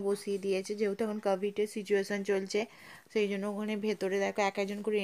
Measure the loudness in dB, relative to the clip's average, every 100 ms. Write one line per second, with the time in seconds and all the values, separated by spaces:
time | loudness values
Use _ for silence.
0 | 0 -2 -2 -2 0 -2 -2 -2 0 0
1 | -2 0 0 2 0 0 0 -2 2 2
2 | 2 -2 0 0 2 -2 -2 -8 -20 -20
3 | -4 0 0 0 -2 -2 -2 -2 0 0
4 | 0 2 0 2 0 2 -2 -2 0 0